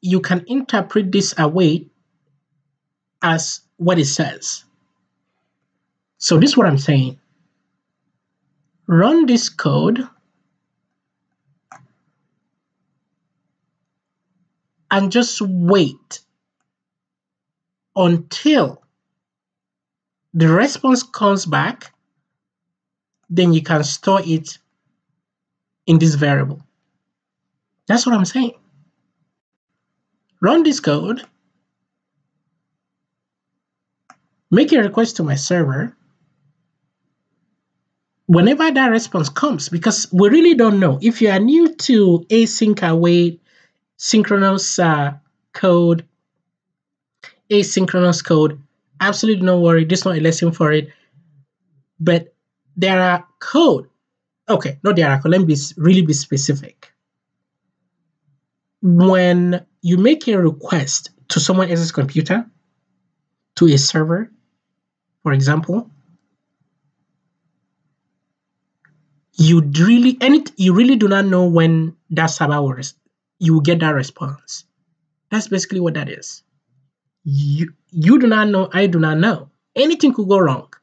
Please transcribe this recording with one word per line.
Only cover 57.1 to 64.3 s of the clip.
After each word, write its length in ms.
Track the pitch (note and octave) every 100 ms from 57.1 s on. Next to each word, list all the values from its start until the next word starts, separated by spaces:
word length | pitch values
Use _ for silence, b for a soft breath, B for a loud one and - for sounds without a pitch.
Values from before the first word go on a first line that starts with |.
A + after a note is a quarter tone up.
| _ _ _ _ _ _ _ _ _ _ _ _ _ _ _ _ _
When 840 | F#3 E3+ F#3 F#3 F3+ F3 F3+ F3+ - _
you 140 | F3 F3+
make 320 | G#3 D#4 -
a 100 | G#3
request 720 | E3+ D3 - E3+ C#3 - - _ _
to 120 | -
someone 300 | D#3+ F#3 F#3
else's 220 | E3+ E3
computer, 520 | - C#3 E3 C#3+ G3+ A#3 _ _ _ _ _ _ _ _ _ _ -
to 100 | E3+
a 120 | C#3
server, 520 | C#3 F3 D#3 E3+ A3+